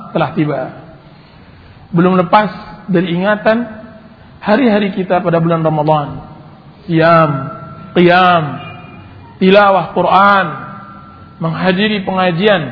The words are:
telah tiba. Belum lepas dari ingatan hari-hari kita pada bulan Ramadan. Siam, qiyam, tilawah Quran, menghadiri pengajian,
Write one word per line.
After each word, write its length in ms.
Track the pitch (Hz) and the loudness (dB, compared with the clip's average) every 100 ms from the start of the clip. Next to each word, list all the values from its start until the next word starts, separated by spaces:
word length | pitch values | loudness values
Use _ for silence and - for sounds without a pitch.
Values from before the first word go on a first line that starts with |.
| - | -8
telah 200 | 180 143 | -4 -4
tiba. 280 | - 147 131 127 - - - - - - - - - - - - | -2 -4 -4 -8 -14 -20 -20 -20 -20 -20 -20 -20 -20 -20 -20 -4
Belum 240 | 170 180 185 | 0 2 2
lepas 320 | 175 214 208 - - - - | 2 2 0 -6 -18 -14 -4
dari 240 | 180 175 | -2 -2
ingatan 480 | 170 196 208 214 226 240 - - - - - - - | -2 -2 0 0 -2 -4 -12 -20 -20 -20 -20 -20 -8
hari-hari 520 | - 220 247 208 202 190 | -2 2 2 2 0 -4
kita 240 | 185 180 | -2 -2
pada 160 | 180 165 | 0 0
bulan 240 | 165 165 | 0 0
Ramadan. 460 | 160 160 151 151 143 156 - - - - - - - | 0 0 0 0 -2 -12 -16 -20 -20 -20 -20 -16 -4
Siam, 420 | 160 160 165 156 139 - - - - - | 2 4 4 2 -2 -8 -14 -18 -20 -4
qiyam, 520 | 180 175 180 180 170 147 127 - - - - - - - - | 2 4 4 4 2 -2 -8 -14 -18 -20 -20 -20 -20 -16 0
tilawah 560 | 185 202 202 190 160 | 4 6 6 2 -2
Quran, 520 | 190 175 185 202 196 170 139 - - - - - - - - | -2 2 4 4 4 0 -8 -14 -18 -20 -20 -20 -20 -20 -8
menghadiri 600 | 165 160 185 185 214 214 | -6 -2 -2 0 0 -2
pengajian, 600 | 196 185 185 170 214 185 135 | -4 -2 -2 0 2 0 -2